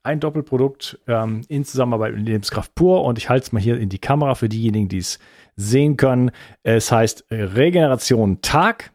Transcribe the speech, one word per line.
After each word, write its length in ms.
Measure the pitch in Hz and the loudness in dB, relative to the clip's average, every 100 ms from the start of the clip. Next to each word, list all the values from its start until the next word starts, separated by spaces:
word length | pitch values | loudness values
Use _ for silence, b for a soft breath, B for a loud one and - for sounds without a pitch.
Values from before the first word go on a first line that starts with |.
ein 160 | 127 151 | -6 -4
Doppelprodukt, 800 | 151 151 143 131 135 135 - - - | -4 -4 -2 0 0 -2 -14 -12 -4
ähm, 340 | 117 110 110 110 | -2 -2 -6 -6
in 180 | 143 139 | -6 -4
Zusammenarbeit 480 | 127 123 117 110 | -2 0 0 -2
mit 140 | 107 110 | -4 -2
Lebenskraft 480 | 107 - - - - | -4 -4 -6 -8 0
pur. 280 | 180 185 | 2 4
Und 140 | 143 117 | 2 -2
ich 120 | - | 0
halte 140 | 131 - | -2 0
es 60 | |
mal 120 | 110 | -2
hier 160 | 107 120 | 0 0
in 100 | 101 | -2
die 80 | 98 | -4
Kamera 380 | - 143 143 127 | -2 0 0 -2
für 120 | 113 | -2
diejenigen, 400 | 110 113 107 98 | -2 0 0 -2
die 120 | 95 | -4
es 180 | 87 - b b b - | -6 -10 b b b -10
sehen 420 | 101 127 147 131 | 0 2 2 4
können. 320 | 135 123 123 B B B | 2 4 0 B B B
Es 300 | - 113 - | 0 0 2
heißt 340 | 117 113 - _ | 2 2 -2 _
Regeneration 1120 | 113 98 104 160 175 151 127 - 120 104 92 | -6 -2 2 2 4 2 2 2 2 2 0
Tag 480 | - 147 190 226 - | 0 2 2 -2 -12